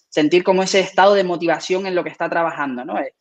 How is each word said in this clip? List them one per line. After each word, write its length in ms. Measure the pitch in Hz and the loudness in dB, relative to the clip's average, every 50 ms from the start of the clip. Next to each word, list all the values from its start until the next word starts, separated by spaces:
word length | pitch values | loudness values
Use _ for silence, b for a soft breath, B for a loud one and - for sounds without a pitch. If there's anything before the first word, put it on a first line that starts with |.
| _ _ | _ _
sentir 340 | - 165 151 151 170 180 180 | -2 0 2 2 2 2 2
como 200 | 196 185 185 190 | 2 2 2 2
ese 160 | 185 - 196 | 0 0 0
estado 340 | 180 - - 185 185 202 208 | 0 0 4 4 6 6 6
de 80 | 202 190 | 4 2
motivación 640 | 180 175 156 170 165 156 151 - - 185 190 196 | 0 -2 -4 -2 -2 -2 -2 -2 -4 -4 -4 -4
en 100 | 190 185 | -4 -4
lo 80 | 175 151 | -4 -4
que 60 | 156 | -4
está 200 | - - 170 165 | -6 -6 -6 -4
trabajando, 560 | 170 175 170 160 147 - 143 139 127 123 123 | -2 -2 -2 -2 -4 -6 -6 -6 -6 -8 -8
¿no? 120 | - 101 | -8 -6
Eh, 160 | - 139 131 - _ | -6 -6 -8 -10 _